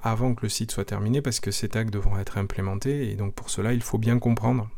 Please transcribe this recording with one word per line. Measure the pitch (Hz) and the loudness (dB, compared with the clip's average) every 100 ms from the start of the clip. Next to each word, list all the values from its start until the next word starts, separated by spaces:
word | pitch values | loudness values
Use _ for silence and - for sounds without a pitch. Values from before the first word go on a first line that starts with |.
avant | 113 110 127 | 0 2 2
que | 113 | 0
le | 107 | -2
site | - 113 | -2 -4
soit | - | -4
terminé, | 98 101 104 139 | -2 -2 0 0
parce | 135 - | 0 -2
que | 104 | -2
ces | - 117 | -2 0
tags | 110 | 0
devront | 110 104 101 98 | -2 2 4 4
être | 98 104 | 0 -2
implémentés. | 98 - 95 101 135 143 113 | -2 -2 -2 -2 -2 -2 -2
Et | 101 | -2
donc | 101 | -4
pour | - - | -4 -6
cela, | - 107 | -2 0
il | 120 | 0
faut | - 110 | 0 0
bien | 113 120 | 2 2
comprendre, | 120 113 110 127 107 | 4 2 2 0 -2